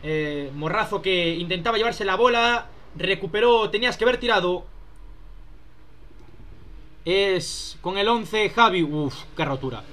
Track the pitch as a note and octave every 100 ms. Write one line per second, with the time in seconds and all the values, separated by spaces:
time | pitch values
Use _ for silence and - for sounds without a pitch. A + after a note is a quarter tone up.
0 | D3+ D#3 D3+ D3 C#3+ C#3 D#3 G3+ G#3+ G3+
1 | F#3+ F#3 E3+ E3 F3 F3+ D#3+ G#3 A3+ -
2 | G3 F#3 A#3+ A#3 A#3 A#3+ - - - -
3 | F3+ F#3 F#3 G3+ A#3 A#3 G#3+ G#3 A#3+ -
4 | A3+ A#3+ A#3+ G#3+ F3+ F3+ - - - -
5 | - - - - - - - - - -
6 | - - - - - - - - - -
7 | - F#3+ G3 F3+ D#3+ - - - F3 G3
8 | G#3 A#3 F#3+ G#3+ G#3 - A3+ F#3 D#3 D3+
9 | C#3+ - - - D3 C3+ C3+ A#2 -